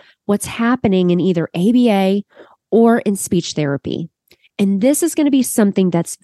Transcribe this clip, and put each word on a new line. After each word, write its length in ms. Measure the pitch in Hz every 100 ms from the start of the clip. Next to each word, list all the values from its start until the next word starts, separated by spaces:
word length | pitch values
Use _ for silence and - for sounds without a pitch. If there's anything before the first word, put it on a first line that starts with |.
| - _
what's 220 | - 208 -
happening 640 | - 233 254 220 185 180
in 100 | 175
either 300 | 170 170 156
A 200 | 170 185
B 180 | 247 240
A 340 | 196 190 202 - - - _ -
or 300 | 233 226 233
in 140 | -
speech 380 | 196 - 180 -
therapy?" 560 | - 147 139 - - 165 _ _ _ _ -
And 200 | 196 196
this 240 | 240 294
is 100 | 330
gonna 160 | - 294
be 140 | 269
something 440 | 240 - 202 196 185
that's 300 | 170 165 -